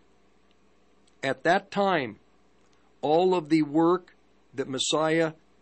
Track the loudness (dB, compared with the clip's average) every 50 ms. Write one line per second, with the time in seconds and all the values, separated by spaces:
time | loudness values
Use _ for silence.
0 | _ _ _ _ _ _ _ _ _ _ _ _ _ _ _ _ _ _ _ _
1 | _ _ _ _ -6 -6 -4 -2 0 2 2 0 0 -4 -4 -2 0 0 0 -2
2 | -2 -6 -10 -16 _ _ _ _ _ _ _ _ _ _ _ _ _ _ _ _
3 | -2 0 2 2 2 2 2 0 0 0 0 0 0 0 0 0 2 2 0 0
4 | -4 -10 -20 _ _ _ _ _ _ _ -10 -10 -8 -8 -6 -6 -4 -2 -2 0
5 | 0 0 0 0 0 -2 -4 -8 _ _ _ _